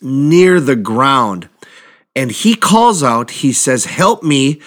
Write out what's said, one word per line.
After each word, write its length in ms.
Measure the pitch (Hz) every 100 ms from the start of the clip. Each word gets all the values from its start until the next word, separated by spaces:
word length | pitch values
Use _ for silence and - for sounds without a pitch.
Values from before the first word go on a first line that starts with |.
near 580 | 131 135 147 170 185 180
the 160 | 135 123
ground. 720 | 101 113 135 135 113 92 82 _ - - - _ _ 131
And 160 | 127
he 240 | - 220 220
calls 480 | - 220 240 190
out, 260 | 135 117 120
he 240 | - 139
says, 320 | 120 139 127 -
"Help 380 | - 190 220
me, 360 | 160 143 135 151